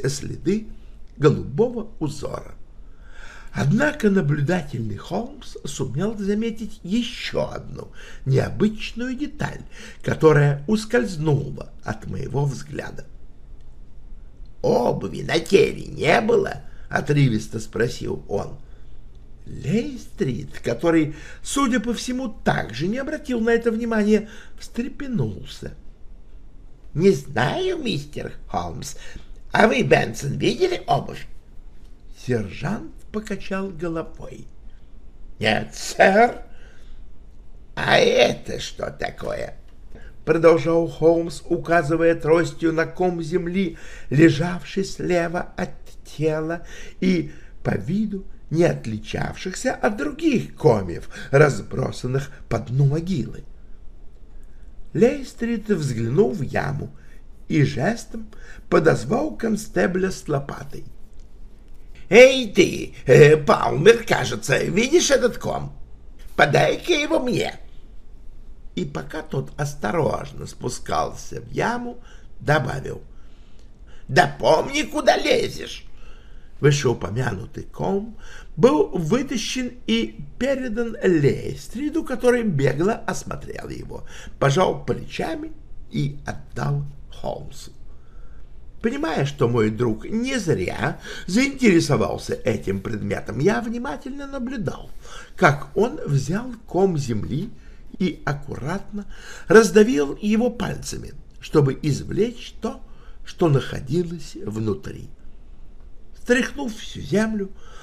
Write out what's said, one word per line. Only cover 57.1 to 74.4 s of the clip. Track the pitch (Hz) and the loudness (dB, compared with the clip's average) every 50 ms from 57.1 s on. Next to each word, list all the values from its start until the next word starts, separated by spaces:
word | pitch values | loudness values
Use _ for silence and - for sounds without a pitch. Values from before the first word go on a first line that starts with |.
| - - - - - - - - | -16 -16 -14 -16 -16 -14 -6 0
и | - 151 135 | 4 6 6
жестом | 104 - 117 139 196 233 233 - - - 226 220 - - - - - - - - - | 4 4 2 0 0 0 -2 -4 -10 -10 -10 -10 -12 -12 -14 -14 -14 -14 -12 -2 2
подозвал | 175 175 151 151 143 110 113 131 214 269 302 311 220 | 4 6 6 6 6 4 2 0 0 0 0 -2 -4
констебля | - 226 226 214 - - - - 175 202 202 175 185 190 185 | -2 -2 0 0 0 -2 -2 0 2 2 2 2 2 0 0
с | 190 - - - | -2 -4 -4 -2
лопатой. | 147 139 - - - - - - - 101 - - - - - - - - - - - - - - - - - - - - - - - - - - | -2 -2 -2 -4 -8 -10 -10 -10 -10 -10 -10 -10 -12 -12 -12 -12 -12 -14 -14 -14 -16 -16 -16 -16 -16 -18 -18 -16 -16 -14 -14 -14 -14 -10 0 8
"Эй | 180 233 254 269 269 262 247 196 - | 12 12 12 12 12 8 0 0 4
ты, | 196 165 - - - 107 - - - - | 6 6 6 4 -2 -6 -8 -10 -2 6
э, | - 123 143 147 147 156 | 8 12 12 12 12 10
Палмер, | 151 147 - - - - 117 117 135 165 208 233 233 - | 8 6 4 4 4 4 2 2 6 8 8 8 8 6
кажется, | - 170 - 123 110 113 107 - - 131 110 - | 2 2 2 2 0 -2 -4 0 0 2 2 2
видишь | - 156 202 240 262 311 349 - - | 2 2 2 4 6 6 4 6 6
этот | 277 233 240 226 - - | 4 4 4 2 0 0
ком? | - 95 62 - - 143 - - - - - - - - - - - - - - | -4 -4 -4 -4 -4 -6 -8 -10 -12 -12 -14 -16 -16 -16 -16 -14 -12 -4 2 4
Подай-ка | - - - - - - - - - - 349 | 4 6 6 4 4 4 2 0 2 0 2
его | 302 294 294 320 277 | 2 2 2 0 0
мне". | 254 247 202 135 - - - - - - - - - - - - - - - - - - - - - - - - - - - | 0 2 0 0 0 -2 -4 -8 -12 -14 -14 -14 -14 -14 -14 -14 -14 -14 -14 -14 -12 -12 -12 -12 -12 -12 -14 -12 -12 -10 -6
И | 180 180 | -6 -6
пока | 143 - - 139 - - 156 | -4 -6 -8 -8 -8 -8 -10
тот | - - - 135 139 - - - | -8 -4 -4 -4 -4 -4 -4 -4
осторожно | 147 143 143 - - - 190 165 139 - - - - - - - 73 | -4 -4 -2 -4 -2 0 2 2 2 2 0 -2 -6 -8 -10 -10 -12
спускался | 73 - - - 123 - - - - 82 78 82 - - - - - - - | -12 -10 -8 -6 -6 -6 -6 -4 -2 0 0 0 0 -4 -8 -10 -10 -10 -10
в | - - | -10 -8
яму, | - 143 165 208 240 240 240 240 247 - - - - - - - - - | -4 -2 -2 -2 -2 -4 -6 -8 -10 -12 -14 -16 -16 -16 -16 -14 -14 -6
добавил: | - 139 151 156 135 - - 135 - - - - - - - - - - - - - - - - - - - - - - - - - - | 0 2 2 2 2 0 -4 -6 -6 -8 -8 -10 -12 -14 -14 -14 -14 -14 -14 -16 -16 -16 -14 -16 -14 -16 -18 -18 -16 -14 -14 -12 -6 0
"Да | 127 175 - 147 - | 4 4 4 4 2
помни, | - | 2